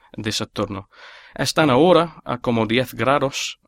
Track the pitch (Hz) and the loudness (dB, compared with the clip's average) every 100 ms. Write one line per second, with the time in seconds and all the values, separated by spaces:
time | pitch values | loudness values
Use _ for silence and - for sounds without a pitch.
0 | _ - 107 - 107 - 98 95 - - | _ -10 -6 -6 -6 -6 -6 -6 -12 -20
1 | - - - - 139 - 156 123 170 170 | -20 -20 -16 -8 -4 0 4 4 6 4
2 | 170 - - 123 - 117 110 117 127 120 | 2 -6 -10 -6 -2 0 2 0 -2 -2
3 | 113 143 135 - - - | 0 2 0 -4 -8 -10